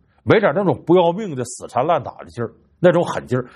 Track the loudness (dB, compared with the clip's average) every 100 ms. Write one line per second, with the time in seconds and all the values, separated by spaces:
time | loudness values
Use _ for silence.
0 | _ _ 0 2 2 0 0 -2 2 4
1 | 4 0 -6 -8 -10 -10 -8 -4 0 -2
2 | -4 -14 -18 -10 -10 -10 _ _ 2 2
3 | 0 -4 -4 -4 -4